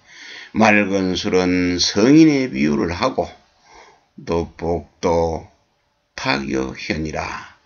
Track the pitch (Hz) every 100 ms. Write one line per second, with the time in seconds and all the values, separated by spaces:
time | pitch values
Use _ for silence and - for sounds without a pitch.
0 | _ - - - - - 110 104 95 98
1 | 92 87 98 92 90 90 90 90 - 101
2 | 117 156 160 139 127 131 143 73 87 90
3 | 131 135 85 - _ _ _ - - _
4 | _ - 71 85 82 - 82 85 - _
5 | 92 85 82 80 82 _ _ _ _ _
6 | _ - 131 135 139 131 131 - - 80
7 | 78 76 82 - - _